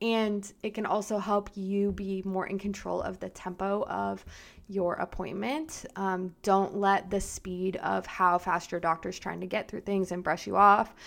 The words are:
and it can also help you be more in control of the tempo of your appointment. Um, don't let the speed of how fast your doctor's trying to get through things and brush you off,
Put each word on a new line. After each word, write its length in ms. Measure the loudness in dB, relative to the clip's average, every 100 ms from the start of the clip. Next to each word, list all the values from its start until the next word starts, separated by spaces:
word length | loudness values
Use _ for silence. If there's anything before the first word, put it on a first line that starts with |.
and 480 | 0 2 2 0 -4 -8
it 120 | -6
can 120 | -4 0
also 320 | 0 0 -2
help 320 | 2 0 0
you 380 | -6 -2 2 2
be 300 | 0 -4 -4
more 220 | -2 -2 -2
in 120 | -4
control 440 | -4 -6 -4 -2
of 160 | -2 -6
the 80 | -10
tempo 560 | -8 -10 -4 -2 -2
of 400 | -2 -2 -2 -4 -10 -18 -20 -20 -8
your 260 | -2 0
appointment. 920 | 0 -2 -4 -6 -4 -2 -2 -4 -10 -12 -4
Um, 380 | -2 -2 -4 -4
don't 340 | 4 4 4 2
let 340 | 2 2 2
the 100 | -2
speed 560 | -2 -8 -8 -2 -2 -2
of 300 | -2 -2 -2
how 320 | 2 4 4
fast 320 | 2 -2 0
your 100 | -2
doctor's 380 | 0 0 -2 -6
trying 220 | -6 -6
to 60 | -4
get 220 | -4 -4
through 140 | -8
things 300 | -2 0 0
and 100 | -2
brush 240 | 0 -2 0
you 100 | 6
off, 380 | 8 8 4 -4